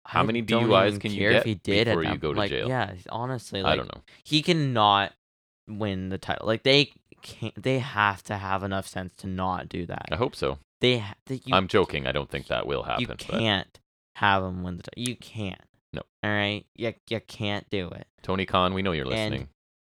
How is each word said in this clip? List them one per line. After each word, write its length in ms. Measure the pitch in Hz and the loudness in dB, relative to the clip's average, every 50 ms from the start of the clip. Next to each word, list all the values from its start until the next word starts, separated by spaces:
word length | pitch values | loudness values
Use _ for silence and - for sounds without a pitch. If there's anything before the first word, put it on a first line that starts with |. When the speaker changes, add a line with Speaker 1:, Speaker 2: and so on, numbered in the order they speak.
| - | -10
Speaker 1:
How 140 | - - 87 | -2 0 2
Speaker 2:
I 40 | - | 2
Speaker 1:
many 180 | 110 113 120 | 2 2 0
Speaker 2:
don't 220 | 113 104 117 117 120 | 0 2 2 4 6
Speaker 1:
D 40 | 113 | 6
U 60 | 101 | 6
Is 120 | 95 98 104 | 6 6 4
Speaker 2:
even 120 | 101 101 | 2 0
Speaker 1:
can 120 | 104 107 | -4 -4
you 60 | 101 98 | -2 2
Speaker 2:
care 120 | 101 107 | 4 4
if 120 | 113 113 - | 4 4 4
Speaker 1:
get 20 | 117 | 2
Speaker 2:
he 60 | 107 | -2
did 340 | - - 101 101 104 113 117 | -2 0 2 2 4 4 4
at 40 | |
Speaker 1:
before 100 | 104 82 82 | 2 2 0
you 60 | - | -2
Speaker 2:
that, 100 | 85 67 | -2 -2
Speaker 1:
go 120 | 80 76 69 | -2 -2 0
to 40 | 104 | 0
Speaker 2:
like, 120 | 101 101 | -2 0
Speaker 1:
jail? 180 | 69 60 53 123 | -2 -2 -2 -2
Speaker 2:
yeah, 260 | 131 123 101 98 92 87 - - | -2 -2 -2 -4 -6 -10 -12 -10
honestly, 500 | - 113 123 131 131 110 - - - 98 | -8 -6 -6 -6 -6 -8 -8 -8 -6 -2
Speaker 1:
I 20 | |
Speaker 2:
like, 140 | - 76 76 67 | 0 2 2 0
Speaker 1:
don't 160 | 57 50 - | -2 -6 -10
know. 80 | - - - - - - | -16 -18 -20 -20 -20 -4
Speaker 2:
he 180 | - 151 156 | 0 0 2
cannot 680 | 147 180 170 160 143 135 123 110 104 104 101 101 98 - - _ _ _ _ _ _ _ _ _ _ - | 2 2 2 2 2 2 4 6 6 8 6 6 4 0 -4 _ _ _ _ _ _ _ _ _ _ -12
win 400 | 107 101 107 101 95 92 92 95 | -6 -4 -4 -2 -2 -2 -4 -4
the 100 | 95 - | -6 -6
title. 280 | - - - - - | -4 -4 -6 -2 0
Like, 160 | 107 117 - - | 0 0 2 4
they 280 | 135 139 143 143 - - _ _ _ - _ | 6 6 6 6 2 -2 _ _ _ -20 _
can't. 320 | - - - - 113 - - 107 | -20 -20 -12 -10 -10 -10 -8 -4
They 160 | 92 127 131 127 | -2 0 0 0
have 440 | 120 139 - 104 104 101 95 - - | -2 -2 2 2 4 4 2 0 -6
to 120 | - 107 | -8 -8
have 260 | 98 98 95 98 92 98 | -6 -4 -2 -2 -2 -2
enough 220 | 98 95 95 95 - | -2 -2 -4 -4 -6
sense 260 | - 95 92 90 - - | -8 -8 -8 -10 -10 -10
to 80 | - 95 | -8 -6
not 400 | 92 92 92 92 90 - - - | -4 -2 -2 -2 -2 -4 -6 -6
do 180 | - 92 87 | -6 -6 -6
that. 220 | - - - - - | -6 -8 -8 -6 -4
Speaker 1:
I 60 | - | -2
hope 180 | 110 123 - - | -2 -2 -2 -2
so. 240 | - - 67 67 - - _ _ _ | -2 -2 -2 -2 -4 -10 _ _ _
Speaker 2:
They 180 | 123 123 123 117 | 2 4 4 2
ha-, 160 | 101 101 - - _ | -2 -6 -12 -14 _
they, 100 | - 131 127 - | -8 -8 -8 0
you, 100 | - - | 2 2
Speaker 1:
I'm 140 | 95 95 87 | 2 4 4
joking. 380 | - 101 85 - 78 73 65 | 4 4 4 2 0 -2 -2
I 60 | 65 | -2
don't 160 | 67 71 67 - | -2 -2 -4 -4
think 160 | - 69 62 - | -6 -8 -4 -4
that 180 | 67 57 - | -4 -2 -2
will 160 | 69 69 62 55 | -2 -2 -4 -2
happen, 180 | 67 55 - | -2 -2 -2
Speaker 2:
you 40 | 123 | -2
Speaker 1:
but 120 | - 57 - | -4 -8 -10
Speaker 2:
can't 600 | - - - - 113 110 98 92 - - - - _ _ _ _ _ _ - | -8 -4 -2 -2 0 0 0 -2 -4 -8 -14 -20 _ _ _ _ _ _ -4
have 260 | - 104 101 98 95 | 0 2 4 4 4
him 200 | 95 92 92 90 | 2 -2 -6 -6
win 160 | 90 90 87 85 | -6 -6 -8 -10
the 40 | - | -12
title. 180 | - - - 123 123 | -12 -10 -8 -6 -6
You 80 | 113 | -8
can't. 440 | - - - - 110 101 92 - - _ _ _ _ _ _ | -10 -14 -12 -10 -8 -8 -8 -8 -12 _ _ _ _ _ _
Speaker 1:
No. 100 | - - - _ _ _ - | -12 -12 -12 _ _ _ -4
Speaker 2:
All 60 | 104 | -2
right? 340 | 104 104 101 101 104 101 - _ _ | 0 0 0 0 -2 -4 -8 _ _
You, 200 | - 113 113 - _ _ - | -8 -6 -6 -6 _ _ -6
you 120 | 113 104 | -6 -6
can't 480 | - - - - 110 101 104 101 - - | -6 -8 -8 -4 -4 -2 -2 -4 -4 -4
do 180 | 104 98 90 85 | -4 -4 -4 -4
it. 160 | - 87 - - _ _ | -8 -12 -16 -18 _ _
Speaker 1:
Tony 240 | - - 92 95 95 | -4 -2 -2 0 0
Khan, 280 | - - 92 90 92 95 | 2 2 4 4 4 2
we 80 | 95 | 0
know 100 | 95 95 | 0 0
you're 120 | 82 73 65 | 0 0 -2
Speaker 2:
And 60 | 64 | -2
Speaker 1:
listening. 360 | 64 110 107 104 67 67 65 - _ _ _ _ _ _ | -2 -2 -2 -2 -4 -6 -6 -10 _ _ _ _ _ _